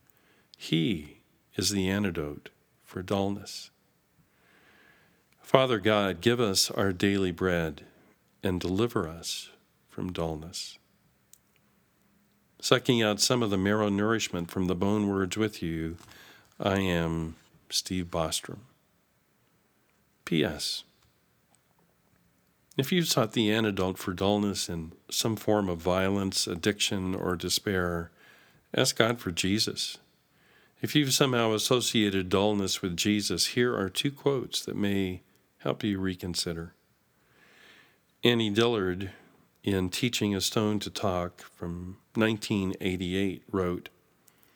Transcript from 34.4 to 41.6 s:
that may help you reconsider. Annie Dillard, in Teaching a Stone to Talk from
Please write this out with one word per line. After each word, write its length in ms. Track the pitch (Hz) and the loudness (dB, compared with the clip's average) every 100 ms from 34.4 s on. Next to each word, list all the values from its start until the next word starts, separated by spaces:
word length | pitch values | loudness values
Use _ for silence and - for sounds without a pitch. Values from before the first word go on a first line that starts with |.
| - - - | -2 -6 -6
that 100 | 101 | -2
may 460 | 101 98 95 92 - _ _ _ | 0 0 0 -4 -12 _ _ _
help 260 | 139 131 110 | -4 -2 -2
you 140 | 95 | -2
reconsider. 720 | 95 90 92 85 87 82 85 - _ _ _ _ _ _ _ - - - _ _ _ _ 120 | -2 -4 -6 -4 -4 -6 -10 -14 _ _ _ _ _ _ _ -20 -20 -20 _ _ _ _ 4
Annie 240 | 117 110 | 4 4
Dillard, 640 | 104 117 113 92 90 98 - - _ _ _ | 4 2 2 0 -2 -6 -12 -20 _ _ _
in 260 | - 95 92 | -2 0 0
Teaching 460 | - 123 - 104 98 | 0 -2 0 0 0
a 60 | |
Stone 380 | - 113 107 104 | 0 0 2 0
to 100 | 98 | -4
Talk 540 | - 104 90 87 - - | -4 -2 0 -4 -8 -20
from 400 | - | -12